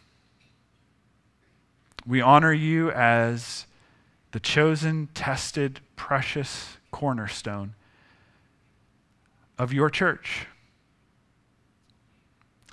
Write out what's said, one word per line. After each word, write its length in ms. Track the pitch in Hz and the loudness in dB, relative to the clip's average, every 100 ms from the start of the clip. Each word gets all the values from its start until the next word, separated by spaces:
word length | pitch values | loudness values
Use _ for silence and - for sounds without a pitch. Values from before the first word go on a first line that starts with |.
| _ _ _ _ _ _ _ _ _ _ _ _ _ _ _ _ _ _ _ - 120 | _ _ _ _ _ _ _ _ _ _ _ _ _ _ _ _ _ _ _ -18 -2
We 160 | 127 | 2
honor 320 | 123 147 160 | 6 8 8
you 380 | 156 156 160 165 | 2 2 0 0
as 720 | 123 117 117 117 117 120 - - _ _ _ _ _ _ | 2 4 4 2 -2 -6 -12 -14 _ _ _ _ _ _
the 80 | 110 | -8
chosen, 680 | - 151 156 156 160 160 147 | -2 2 4 2 0 -2 -6
tested, 680 | - - 131 - - 139 135 - - | -8 -6 -6 -6 -4 -4 -6 -18 -16
precious 840 | - 135 131 147 135 - - - _ | -4 -2 -2 -6 -8 -10 -14 -20 _
cornerstone 840 | - 143 123 101 - 110 101 98 110 _ _ _ _ _ _ _ _ _ _ _ _ _ _ _ _ _ - | -6 -4 -2 -6 -8 -8 -8 -10 -12 _ _ _ _ _ _ _ _ _ _ _ _ _ _ _ _ _ -6
of 140 | 123 | -2
your 180 | 135 147 | 2 2
church 580 | - 180 - - - - - _ _ _ _ _ _ _ _ _ _ _ _ _ _ _ _ _ _ _ _ _ | 2 0 0 -6 -10 -10 -18 _ _ _ _ _ _ _ _ _ _ _ _ _ _ _ _ _ _ _ _ _